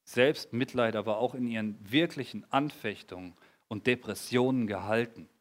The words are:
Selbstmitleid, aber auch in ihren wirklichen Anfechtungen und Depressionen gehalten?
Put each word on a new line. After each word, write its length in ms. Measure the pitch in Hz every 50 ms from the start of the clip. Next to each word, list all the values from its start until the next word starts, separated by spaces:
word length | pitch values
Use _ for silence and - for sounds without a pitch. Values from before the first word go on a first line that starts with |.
| _
Selbstmitleid, 920 | - - 120 123 143 156 - - - - 117 131 - - 123 120 113 107
aber 220 | 107 101 110 107 107
auch 160 | 123 123 139
in 120 | 131 123
ihren 320 | 120 113 110 107 107 101 113 107 98
wirklichen 600 | 123 151 170 165 - 147 120 - - 104 - -
Anfechtungen 840 | - 135 147 151 - - - 110 98 - - - - 90 92 87 85 _ - - _ _ _ -
und 180 | 110 104 -
Depressionen 800 | 127 123 123 - 110 101 - - - 120 123 123 131 131 127 117
gehalten? 600 | 104 101 92 95 104 110 113 120 117 - - 82 - _ _